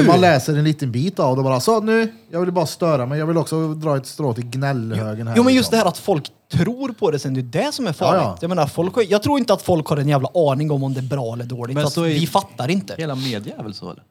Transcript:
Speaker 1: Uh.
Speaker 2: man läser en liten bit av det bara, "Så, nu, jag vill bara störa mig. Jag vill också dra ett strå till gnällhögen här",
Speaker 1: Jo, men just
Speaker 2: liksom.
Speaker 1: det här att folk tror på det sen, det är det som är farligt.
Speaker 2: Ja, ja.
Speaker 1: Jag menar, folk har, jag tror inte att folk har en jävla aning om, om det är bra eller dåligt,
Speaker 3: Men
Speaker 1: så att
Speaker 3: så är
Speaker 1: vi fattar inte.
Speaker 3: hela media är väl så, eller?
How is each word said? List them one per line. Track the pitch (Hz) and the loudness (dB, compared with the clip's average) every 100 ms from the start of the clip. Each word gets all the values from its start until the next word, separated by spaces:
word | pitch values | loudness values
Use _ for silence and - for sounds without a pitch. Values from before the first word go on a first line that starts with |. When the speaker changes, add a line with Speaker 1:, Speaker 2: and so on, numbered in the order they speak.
Speaker 1:
Uh. | - | 8
Speaker 2:
man | - | 8
läser | 180 143 - 147 | 6 4 2 2
en | |
liten | 156 147 135 | 2 0 -2
bit | 117 175 190 | -2 -2 0
av | 147 131 | 0 2
det | |
bara, | 135 131 | 2 0
"Så, | 214 226 | 2 2
nu, | 214 226 220 - _ | 2 0 0 -6 _
jag | 170 | -4
vill | 180 | 0
bara | 175 151 | 0 -2
störa | - 170 143 123 | 0 0 2 0
mig. | 147 | -2
Jag | 156 | 0
vill | 165 | 0
också | 139 160 160 | 0 -2 -2
dra | 156 156 139 | -4 -2 -2
ett | 131 | -4
strå | - 147 | -4 -4
till | 117 120 | -2 -4
gnällhögen | 127 139 131 113 110 107 107 117 | -4 -2 -2 -2 -4 -4 -6 0
här", | 117 | 2
Speaker 1:
Jo, | |
men | 254 | 4
just | 262 233 | 4 2
Speaker 2:
liksom. | 226 | 4
Speaker 1:
det | |
här | 185 | 2
att | - | 2
folk | - 165 - - _ | -2 -2 -2 -16 _
tror | 135 175 247 269 | 0 0 -2 -6
på | 220 180 | -2 0
det | 147 | 0
sen, | 139 | -4
det | 131 | -4
är | 123 151 | -4 -2
det | 277 | -2
som | 294 226 | -2 -4
är | |
farligt. | 151 151 180 | 0 2 4
Speaker 2:
Ja, | 165 | 2
ja. | 175 | -2
Speaker 1:
Jag | 170 | -2
menar, | 180 143 | 0 0
folk | - 180 | 0 -2
har, | 240 196 | 0 2
jag | 202 | 2
tror | 208 285 | 2 0
inte | 233 | 2
att | 190 | 0
folk | - 175 - | 2 0 0
har | 143 | 0
en | 143 | 2
jävla | 143 127 | 2 0
aning | 175 147 135 151 | 2 2 2 0
om, | 143 | -2
om | 135 | -2
det | 131 | -4
är | |
bra | 127 139 117 | -4 -4 -6
eller | 120 | -6
dåligt, | 120 123 120 | -8 -8 -6
Speaker 3:
Men | 139 | -2
Speaker 1:
så | 147 | -2
att | |
Speaker 3:
så | 170 | 0
är | 165 | 0
Speaker 1:
vi | 151 165 | 0 0
fattar | 196 - - 127 | -2 -4 -8 -4
inte. | 196 190 - | -4 -4 -8
Speaker 3:
hela | 160 | -6
media | 131 131 110 110 285 | -6 -6 -6 -8 -10
är | |
väl | 107 | -12
så, | 95 90 | -10 -14
eller? | - _ | -16 _